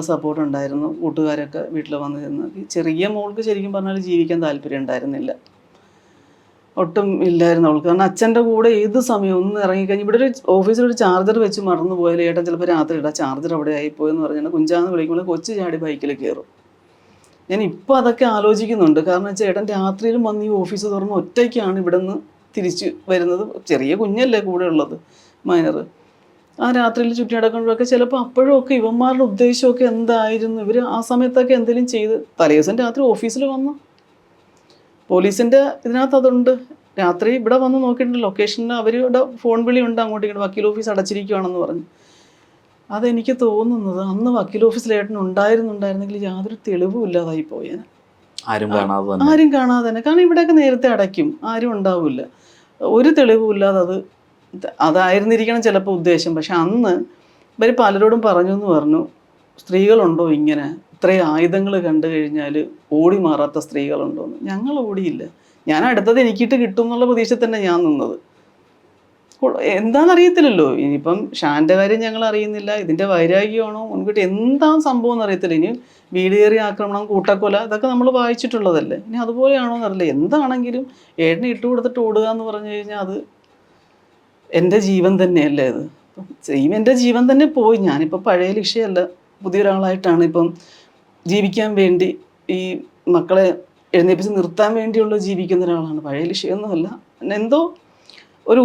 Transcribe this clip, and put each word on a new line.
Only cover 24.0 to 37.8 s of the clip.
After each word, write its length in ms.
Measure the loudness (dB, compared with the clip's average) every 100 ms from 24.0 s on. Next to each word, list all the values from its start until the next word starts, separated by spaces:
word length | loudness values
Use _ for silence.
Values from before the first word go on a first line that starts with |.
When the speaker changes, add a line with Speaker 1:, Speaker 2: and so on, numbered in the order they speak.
Speaker 1:
കുഞ്ഞല്ലേ 380 | -2 0 0 0 -2
കൂടെ 180 | -4 -2
ഉള്ളത്, 240 | -2 -2 -8 _ _ _ _ -2
മൈനർ. 280 | 0 0 -2 -8 _ _ _ _ _ _ -6
ആ 40 | -2 0
രാത്രിയിൽ 340 | 0 0 -2 -2
ചുറ്റി 160 | -4 0
നടക്കുമ്പോഴൊക്കെ 480 | 0 0 -2 -2 2
ചിലപ്പോൾ 280 | 2 2 -2 -2
അപ്പോഴൊക്കെ 480 | 2 4 4 2 0
ഇവന്മാരുടെ 420 | 0 0 0 2 0
ഉദ്ദേശമൊക്കെ 540 | 2 2 4 2 2 0
എന്തായിരുന്നു, 640 | 0 0 0 0 -2 -4 -4 -2
ഇവര് 160 | -2 -2 -4
ആ 20 | -2
സമയത്തൊക്കെ 440 | 0 2 2 2 2
എന്തെങ്കിലും 300 | 2 0 0 -2
ചെയ്ത്, 200 | -2 -2 -4 0
തലേ 160 | 4 4
ദിവസം 200 | 4 0
രാത്രി 180 | -2 0 0
ഓഫീസിൽ 300 | 0 -2 -2 -4
വന്നു, 200 | -2 -6 -6 _ _ _ _ _ _ _ _ _ _ _ _ -2
പോലീസിൻ്റെ 480 | 2 2 2 4 4 4 -2 -4
ഇതിനകത്ത് 320 | 0 2 4
അതുണ്ട്, 340 | 4 4 2 0 -2 -20 _ -2
രാത്രി 300 | -2 0 0 0
ഇവിടെ 160 | 2 2 2
വന്ന് 180 | 0